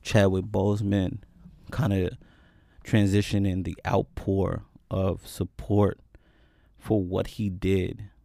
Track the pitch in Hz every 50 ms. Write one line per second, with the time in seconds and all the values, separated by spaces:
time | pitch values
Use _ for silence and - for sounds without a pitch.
0 | _ - - 110 98 98 95 95 95 107 104 101 98 104 104 104 110 101 101 101
1 | 95 - - 104 - - _ - - - - - - - - - - 101 101 95
2 | 92 85 - - - _ _ _ - _ _ _ _ _ _ - - - - 110
3 | 104 98 95 104 104 - - 101 98 98 90 95 90 92 87 - - 92 92 98
4 | - - - - - - 95 95 95 90 85 82 - _ _ - _ _ - 95
5 | 95 95 87 - - - - - 95 90 _ - - - 101 101 101 95 - _
6 | - _ _ - _ _ _ _ _ _ _ _ _ _ _ _ - - 110 107
7 | 95 87 95 95 92 - - - 110 98 92 95 - 95 98 95 92 - - -
8 | 107 - _ _